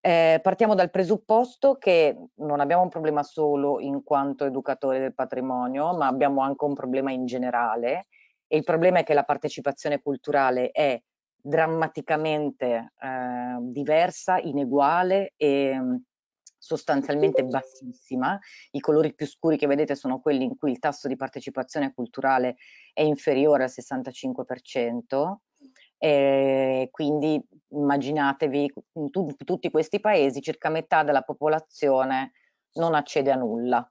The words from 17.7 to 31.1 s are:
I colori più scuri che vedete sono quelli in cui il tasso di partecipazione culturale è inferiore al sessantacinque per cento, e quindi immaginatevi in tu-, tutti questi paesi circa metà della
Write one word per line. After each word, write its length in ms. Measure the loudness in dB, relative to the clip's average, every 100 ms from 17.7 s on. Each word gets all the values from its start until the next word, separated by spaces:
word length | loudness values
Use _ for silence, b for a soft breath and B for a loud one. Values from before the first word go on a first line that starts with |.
| -18 -18 -20 _ -4 -2 -4 B B B
I 60 | -6
colori 360 | 2 2 2 -2
più 100 | -10
scuri 320 | _ 0 0
che 80 | 0
vedete 300 | 0 0 -2
sono 240 | -4 -2
quelli 240 | 0 0
in 120 | -2 -2
cui 140 | -4
il 80 | -2
tasso 300 | -4 -4 -8
di 80 | -6
partecipazione 760 | -8 -10 -10 -10 -8 -6 -6 -6
culturale 600 | -10 -4 0 0 0 -6 B B B
è 80 | -2
inferiore 640 | 0 0 0 2 4 4
al 80 | 0
sessantacinque 760 | -6 -10 -8 -8 -8 -8 -8 -8
per 160 | -10
cento, 800 | -6 -4 -4 -4 -4 -2 -2 -6 _ _ b b b _
e 920 | 2 4 4 4 2 2 2 0 -4
quindi 500 | -4 -2 0 0 -2 -4 _ _
immaginatevi 1040 | -2 0 0 0 0 0 0 -2 0 -2 -6 _
in 160 | -10 -6
tu-, 240 | -4 -6 -8
tutti 260 | -6 -4 -2
questi 300 | -2 -2 -2
paesi 420 | 2 4 2 0
circa 280 | -8 -6 -4
metà 340 | -4 0 0
della 180 | 2